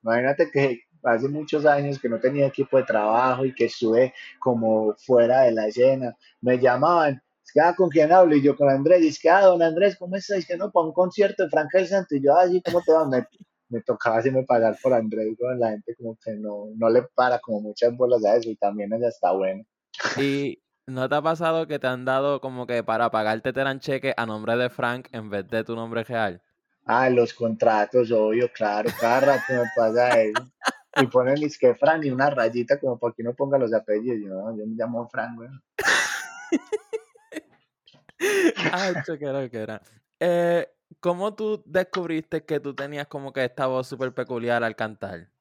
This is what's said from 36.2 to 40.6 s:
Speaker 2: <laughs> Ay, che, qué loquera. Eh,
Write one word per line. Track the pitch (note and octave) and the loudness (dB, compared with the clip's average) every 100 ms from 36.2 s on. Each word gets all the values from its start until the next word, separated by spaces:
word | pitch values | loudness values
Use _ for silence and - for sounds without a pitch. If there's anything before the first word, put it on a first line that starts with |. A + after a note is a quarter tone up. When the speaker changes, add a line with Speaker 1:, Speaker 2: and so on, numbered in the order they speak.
| - - - E4+ - G#4+ _ A4 _ _ _ D#4 _ _ _ _ _ _ _ _ | -12 -18 -6 -6 -6 -10 _ -14 _ _ _ -18 _ _ _ _ _ _ _ _
Speaker 2:
<laughs> | F#4+ G4+ F4 - E3+ | -2 0 0 0 -4
Ay, | F3+ F#3+ F3 | -2 -4 -4
che, | C#3 D3+ | -8 -8
qué | C#3+ | -6
loquera. | C#3 B2+ A2 A2 G#2+ _ _ _ _ | -6 -8 -10 -10 -12 _ _ _ _
Eh, | E3+ F3 E3+ E3+ | -2 0 0 0